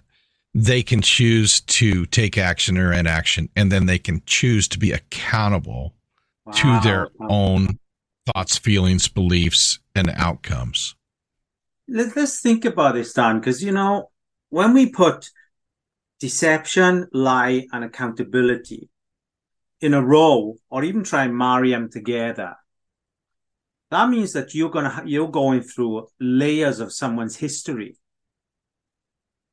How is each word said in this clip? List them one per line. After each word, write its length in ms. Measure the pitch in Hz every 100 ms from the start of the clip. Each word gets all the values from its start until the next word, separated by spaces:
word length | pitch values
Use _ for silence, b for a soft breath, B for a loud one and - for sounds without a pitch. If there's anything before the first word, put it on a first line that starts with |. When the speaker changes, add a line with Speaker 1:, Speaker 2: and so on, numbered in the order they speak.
| _ _ _ _ _
Speaker 1:
they 300 | - 107 127
can 180 | - 113
choose 600 | - - 120 113 107 -
to 440 | - - 113 95 85
take 320 | - 107 104
action 400 | 92 85 - 92
or 160 | 90
inaction, 560 | 87 82 80 - - 78 -
and 160 | 98
then 160 | 95 92
they 100 | 90
can 240 | - 87 -
choose 400 | - 127 107 -
to 100 | -
be 140 | 101
accountable 1040 | - - - - 113 104 95 69 62 76 - _ _ _ _ -
to 140 | - 139
Speaker 2:
Wow. 120 | 117
Speaker 1:
their 280 | 110 95 90 _
own 600 | 110 101 98 92 95 95 _ _ _ _ -
thoughts, 320 | 95 92 -
feelings, 480 | - 98 92 92 -
beliefs, 720 | - 90 87 80 - - - _ 101
and 160 | 92
outcomes. 840 | - 85 - - 65 60 - - - _ _ _ _ _ _ _ _ -
Speaker 2:
Let, 280 | 226 240 294
let's 240 | 285 -
think 240 | 240 226
about 300 | 226 - 139
this, 180 | 120 113
Dan, 280 | - 117 110
'cause, 220 | 127 127
you 80 | 196
know, 400 | 196 196 202 - _ _ _ _
when 240 | 156 214
we 180 | 262 254
put 400 | - 170 - - b b _ _ _ _ _ _ _
deception, 880 | 131 - 165 156 - 190 185 180 180
lie, 540 | 131 131 127 123 131 131
and 120 | 123
accountability 1080 | 117 - 123 113 120 127 123 120 - - - _ _ _ _ _ _ _ _ _
in 140 | 151 143
a 60 |
row, 560 | 127 151 160 127 107 113 _
or 140 | 127
even 200 | 160 214
try 200 | 190 151
and 120 | 127 120
marry 360 | 127 127 127
them 180 | 120 113
together, 640 | 117 107 120 117 110 90 - _ _ _ _ _ _ _ _ _ _ _ _ _
that 200 | 165 240
means 240 | 233 196
that 200 | 147 123
you're 160 | 156 160
gonna 200 | 160 139
ha-, 140 | - 160
you're 240 | 147 160
going 320 | 151 139 127
through 460 | 123 - 117 110 - _
layers 640 | 127 127 147 151 147 110
of 100 | 104
someone's 460 | - 131 117 113 -
history 580 | 151 - - 123 98 - _ _ _ _ _ _ _ _ _ _ _ _ _ _ _